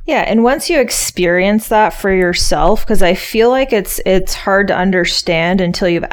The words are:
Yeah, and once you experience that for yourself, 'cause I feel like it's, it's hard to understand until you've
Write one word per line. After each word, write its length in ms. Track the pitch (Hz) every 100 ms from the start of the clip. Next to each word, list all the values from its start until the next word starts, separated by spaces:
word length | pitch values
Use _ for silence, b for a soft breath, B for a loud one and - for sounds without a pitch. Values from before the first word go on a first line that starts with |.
| -
Yeah, 180 | 262 -
and 160 | 220
once 280 | 233 294 -
you 100 | 330
experience 880 | 254 - - - 180 175 190 214 214
that 240 | 214 214
for 180 | 220 202
yourself, 760 | 190 180 175 - 160 160 214 -
'cause 160 | 214
I 100 | 180
feel 380 | 185 - 220 233
like 240 | 254 269
it's, 260 | 220 185 - -
it's 260 | 190 196
hard 340 | - - 196 196
to 60 |
understand 840 | 175 196 185 170 - - 165 170 190
until 260 | 175 180 185
you've 200 | 170 -